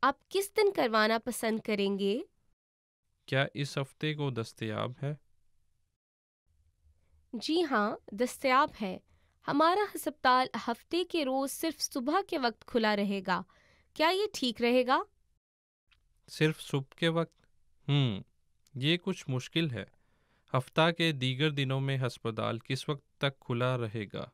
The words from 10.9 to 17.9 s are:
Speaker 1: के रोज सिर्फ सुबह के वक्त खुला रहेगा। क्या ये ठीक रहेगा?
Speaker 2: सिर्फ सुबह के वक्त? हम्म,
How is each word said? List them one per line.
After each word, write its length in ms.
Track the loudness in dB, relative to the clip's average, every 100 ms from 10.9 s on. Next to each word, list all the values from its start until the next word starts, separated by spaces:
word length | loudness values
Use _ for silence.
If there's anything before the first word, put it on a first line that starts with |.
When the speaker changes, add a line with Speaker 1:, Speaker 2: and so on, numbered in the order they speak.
| -4
Speaker 1:
के 200 | -2 -2
रोज 260 | 0 0 -2
सिर्फ 280 | -2 -4 -4
सुबह 440 | -6 -4 0 0
के 160 | 0 -2
वक्त 240 | -2 -4
खुला 320 | -4 0 2
रहेगा। 500 | 2 0 -2 -2 -4 -4 _ _ _ _ 0
क्या 140 | 2
ये 200 | 2 0
ठीक 260 | -2 -4 0
रहेगा? 460 | 2 4 4 2 0 _ _ _ _ _ _ _ _ _ _ _ _
Speaker 2:
सिर्फ 320 | 0 0 0
सुबह 360 | -4 -6 -6 -4
के 100 | -2
वक्त? 400 | 0 -2 _ _ _ _ _
हम्म, 360 | 0